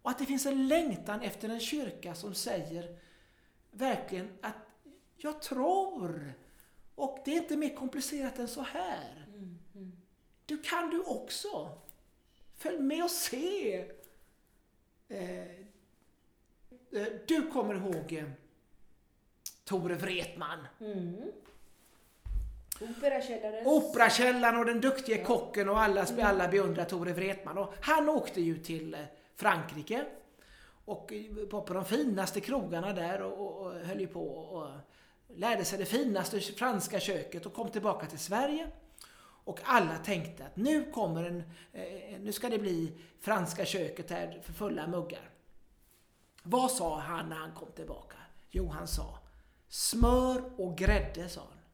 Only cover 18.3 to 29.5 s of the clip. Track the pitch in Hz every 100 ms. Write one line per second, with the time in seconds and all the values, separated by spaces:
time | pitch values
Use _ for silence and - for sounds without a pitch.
18.3 | 135 - _ _ - - - _ _ _
19.3 | _ - - - 196 175 170 190 180 -
20.3 | 160 151 165 135 - 214 196 170 185 330
21.3 | - - - - - - - _ _ -
22.3 | - - - - - 226 233 277 277 247
23.3 | 220 214 220 247 311 - 247 226 - 254
24.3 | 247 233 233 233 233 262 269 - 214 -
25.3 | 233 - 214 196 214 214 196 185 240 208
26.3 | 196 180 196 185 170 175 180 180 175 190
27.3 | 190 151 180 190 - - 311 302 302 -
28.3 | 190 165 160 - 160 160 156 147 - -
29.3 | - 208